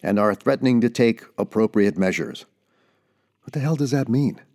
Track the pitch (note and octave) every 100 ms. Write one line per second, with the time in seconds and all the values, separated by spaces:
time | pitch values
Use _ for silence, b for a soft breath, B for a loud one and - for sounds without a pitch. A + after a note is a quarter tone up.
0 | - G#2 G#2 G2 - C3+ C3 A#2+ A#2 A#2+
1 | A#2 A2+ - - G2+ G#2+ A2 G#2+ G2+ E2
2 | F#2 F#2 - B1+ - _ _ _ _ _
3 | _ _ _ _ - D3+ C#3 D#3 C#3+ C#3
4 | C3 B2 C#3+ - _